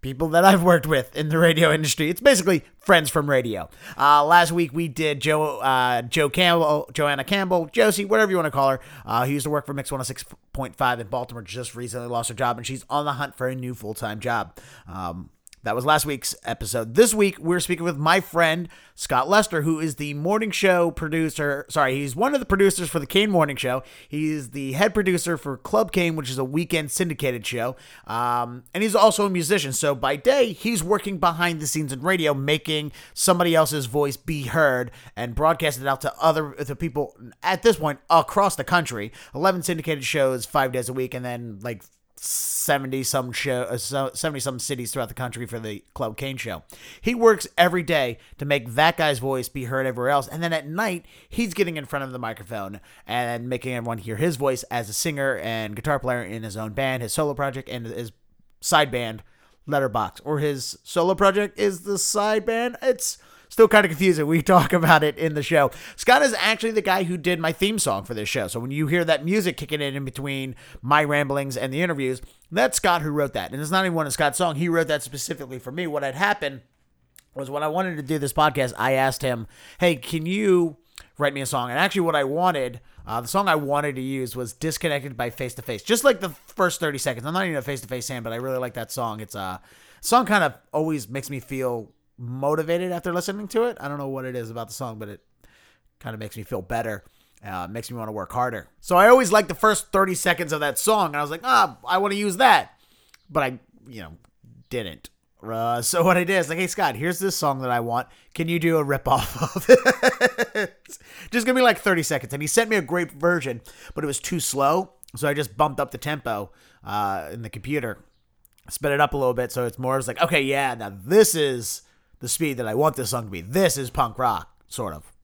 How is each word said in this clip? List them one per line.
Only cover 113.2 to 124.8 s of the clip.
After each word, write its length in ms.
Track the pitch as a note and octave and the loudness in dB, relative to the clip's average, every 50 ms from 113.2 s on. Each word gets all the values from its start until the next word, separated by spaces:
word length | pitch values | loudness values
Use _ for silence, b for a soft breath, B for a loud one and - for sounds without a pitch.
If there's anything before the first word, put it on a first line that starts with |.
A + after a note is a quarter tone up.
| D#3 E3+ F3 E3+ B2+ C3 A#2+ A#2 B B B B B B B | 2 2 2 2 0 -4 -8 -8 B B B B B B B
but 80 | - | -6
it 40 | D3+ | -4
was 140 | D3 C3+ - | -4 -4 -4
too 200 | - - F#3 E3+ | -4 -4 -4 -2
slow. 540 | - - - C#3 C#3 C#3 D#3 F3+ F#3+ - _ _ - - - | -2 -2 0 2 2 4 4 2 0 -4 _ _ -20 -18 -10
So 120 | - - C#3+ | -2 -2 0
I 60 | C#3+ | 0
just 200 | D3 D3 - - - | 0 -4 -6 0 0
bumped 220 | D3+ D3+ C3+ - | 0 0 2 -4
up 100 | C#3 - | -6 -6
the 80 | - B2+ | -6 -8
tempo, 520 | - D3+ D3+ D3 - A#2+ A2 G2+ G2+ - b b b b b b | -6 -6 -6 -4 -4 -6 -6 -6 -6 -10 b b b b b b
uh, 460 | - - - G#2 G#2 G2 G2 F#2 D#2 D2 | -10 -6 -4 -2 -2 -2 -2 -4 -6 -10
in 120 | E2+ A#2 | -12 -12
the 80 | A2+ G#2+ | -12 -12
computer, 480 | - G#2+ F#2 B2 D3 D3 C3 A#2 G2+ - - _ _ _ _ _ _ _ _ _ _ _ _ - | -14 -12 -8 -4 -4 -4 -4 -6 -8 -10 -14 _ _ _ _ _ _ _ _ _ _ _ _ -12
sped 220 | - - D3 D3+ | -10 -4 -2 0
it 100 | C#3+ C#3+ | 2 2
up 100 | D3 C#3+ | 2 2
a 60 | - C#3+ | 2 0
little 160 | C3+ B2+ B2 | 0 0 0
bit. 180 | B2 B2 A#2+ | 0 -4 -4
So 140 | - C3 B2 | -4 -4 -4
it's 120 | A#2+ A2+ - | -4 -6 -6
more, 200 | B2+ B2+ C3 C3+ | -4 -2 -2 0
it's 100 | B2+ B2 | -2 -4
like, 140 | A#2 A#2+ | -2 -2
"Okay, 180 | E3 E3 E3+ D3+ | 0 2 2 2
yeah, 340 | C#3 C3+ C#3 C#3 C#3 C3+ A#2+ | 2 2 0 0 0 -2 -2
now 160 | A2+ A2 G2+ G2+ | -4 -8 -10 -10
this 380 | G2 F#2 B2+ F3 G#3+ A3 - - | -12 -4 4 6 8 8 8 6
is 480 | E3 D3+ C#3 B2+ B2 A2 - - - _ _ _ _ _ _ _ _ | 2 0 0 0 -2 -6 -8 -10 -10 _ _ _ _ _ _ _ _
the 100 | - A#2+ | -6 -6
speed 280 | - - E3 D3+ C3+ | -4 -2 -2 -2 -2
that 100 | A#2+ A#2+ | -4 -4
I 80 | A2 G#2+ | -2 0
want 220 | B2 D3 D#3 D3 | 2 2 2 2
this 140 | C#3 B2 G#2 | 0 -4 -4
song 140 | C3 B2 A2+ | -4 -4 -6
to 60 | G#2 | -6
be. 120 | G2 F2 | -10 -10
This 340 | E2 F#2+ B2+ F#3+ G3 E3 - | -10 -2 0 2 2 2 2
is 140 | C#3 C3+ A#2+ | 0 -6 -6
punk 280 | - - C3+ A#2 - - | -2 -2 -2 -2 0 -2
rock, 320 | B2+ A#2+ G#2+ E2 D#2 - _ _ _ _ | 0 0 0 0 -6 -10 _ _ _ _
sort 260 | - - | -10 -8